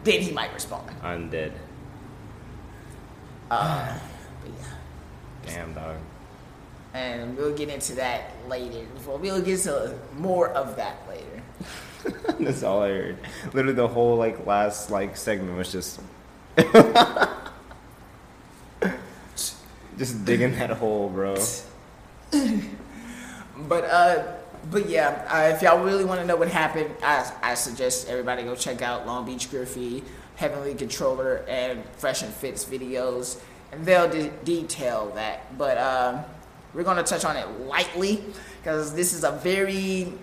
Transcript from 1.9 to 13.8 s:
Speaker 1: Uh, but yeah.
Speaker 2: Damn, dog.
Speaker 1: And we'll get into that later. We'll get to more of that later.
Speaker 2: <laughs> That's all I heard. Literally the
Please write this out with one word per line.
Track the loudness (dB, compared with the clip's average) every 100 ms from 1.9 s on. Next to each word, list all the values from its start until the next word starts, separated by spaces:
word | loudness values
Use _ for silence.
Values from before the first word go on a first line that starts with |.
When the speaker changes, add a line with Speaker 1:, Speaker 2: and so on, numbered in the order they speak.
| -16 -16 -16 -18 -16 -16 -16 -16 -18 -16 -16 -18 -18 -18 -18 -2
Speaker 1:
Uh, | 0 2 0 -4 -8 -10 -14 -16 -14
but | -14
yeah. | -12 -12 -12 -14 -16 -18 -18 -16 -16 -12 -10
Speaker 2:
Damn, | -8
dog. | -8 -8 -8 -12 -16 -20 -20 -20 -20 -18 -18 -14
Speaker 1:
And | -8 -6 -6 -8 -2
we'll | -2 -2
get | -4
into | -4 -6 -2
that | -2 -2 -6 -12 -6
later. | -6 -6 -8 -10 -12 -8
We'll | -6 -2 0
get | 2 0
to | 2 0 -2 -6 -12 -6
more | 0 4 4
of | 4 -2 -4
that | -6 -6 -12
later. | -12 -12 -14 -14 -14 -12 -12 -14 -8 -8 -4 -2 0
Speaker 2:
<laughs> |
That's | 0 0
all | 2 4
I | 4
heard. | 0 -2 -6 -10 -10 -4
Literally | 2 2
the | 4